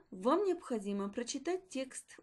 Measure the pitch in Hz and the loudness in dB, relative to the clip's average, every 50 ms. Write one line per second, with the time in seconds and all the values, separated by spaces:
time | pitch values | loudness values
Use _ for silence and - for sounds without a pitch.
0 | - - - 185 185 247 302 370 415 381 339 339 - - 254 214 190 202 202 202 | -6 -12 -8 0 4 6 6 6 6 4 2 0 0 -2 -2 -2 0 0 -2 0
1 | 196 196 202 247 240 240 - 277 269 339 359 370 - - - 262 262 262 - - | -2 -2 -2 -4 -4 -4 -4 -4 -2 -2 -2 -2 -2 -6 -6 -6 -4 -6 -6 -12
2 | - - - - | -14 -14 -18 -12